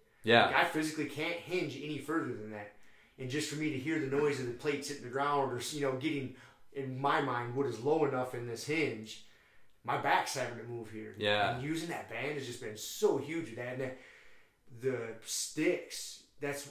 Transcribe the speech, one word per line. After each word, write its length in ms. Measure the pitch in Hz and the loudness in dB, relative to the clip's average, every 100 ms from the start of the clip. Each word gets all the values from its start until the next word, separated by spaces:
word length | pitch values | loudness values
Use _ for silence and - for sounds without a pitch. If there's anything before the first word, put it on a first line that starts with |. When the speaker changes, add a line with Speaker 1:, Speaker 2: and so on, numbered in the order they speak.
| _ _ | _ _
Speaker 1:
Yeah. 220 | 107 117 101 | 8 10 10
Speaker 2:
Like, 100 | 135 | 6
I 80 | |
physically 400 | 170 156 156 156 135 | 4 2 0 -2 -4
can't 280 | 139 165 170 | -2 -2 -4
hinge 400 | 143 180 147 127 | -2 -2 -2 -4
any 160 | 147 139 | -6 -6
further 340 | 147 160 131 | -2 0 0
than 200 | 107 107 | -4 -8
that. 200 | 107 104 - - - - - | -10 -10 -16 -20 -20 -20 -10
And 100 | 127 | -4
just 200 | 147 147 | -2 -2
for 60 | 147 | -2
me 140 | 151 | -2
to 80 | 131 | 0
hear 200 | 143 160 | 0 0
the 80 | 135 139 | 2 4
noise 240 | 147 131 | 4 2
of 60 | 123 | -2
the 60 | |
plates 360 | 117 151 139 131 | -2 -2 -2 -4
hitting 160 | 143 | -8
the 60 | 120 | -6
ground 420 | 131 143 143 131 | 0 2 4 2
or, 80 | 120 - | 0 -4
you 100 | 151 | 0
know, 100 | 135 | 0
getting, 440 | 127 151 143 123 - - - - | 0 0 -2 -4 -10 -18 -20 -12
in 260 | 139 131 131 | -6 -6 0
my 220 | 139 156 | 2 2
mind, 340 | 139 120 120 | 2 0 -2
what 120 | 127 135 | 0 0
is 140 | 110 | 0
low 260 | 131 160 139 | 2 4 4
enough 280 | 131 127 | 2 -2
in 120 | 123 120 | -4 -6
this 180 | 113 | -6
hinge – 640 | - 160 147 110 110 - - - - - - - | -2 0 0 -2 -8 -12 -16 -20 -20 -20 -20 -12
my 140 | 120 123 | -4 0
back's 380 | 139 180 - 139 | 4 4 4 -2
having 200 | 120 113 | -2 -4
to 60 | |
move 260 | 117 117 104 | -6 -8 -6
here. 240 | 107 107 104 | -8 -10 0
Speaker 1:
Yeah. 360 | 104 104 101 120 | 4 6 4 2
Speaker 2:
And 60 | |
using 280 | 147 160 165 | -2 -2 -2
that 180 | 143 - | -6 -6
band 300 | 113 139 147 | -4 -4 -4
has 80 | 120 | -6
just 160 | 120 | -6
been 140 | 113 107 | -8 -8
so 400 | - - 202 143 | -8 2 4 4
huge 280 | 135 165 117 | 0 -4 -6
with 60 | 113 | -6
that. 220 | 123 127 | -6 -4
And 140 | 131 - - - - - - _ - 120 | -4 -6 -16 -20 -20 -20 -20 _ -20 -4
the, 80 | 131 | -2
the 200 | 120 113 104 - | -2 -4 -8 -6
sticks, 960 | - - 151 156 - - - - - - - | -4 -4 2 2 2 -2 -10 -10 -12 -18 -8
that's, 240 | 143 143 - | -6 -4 -8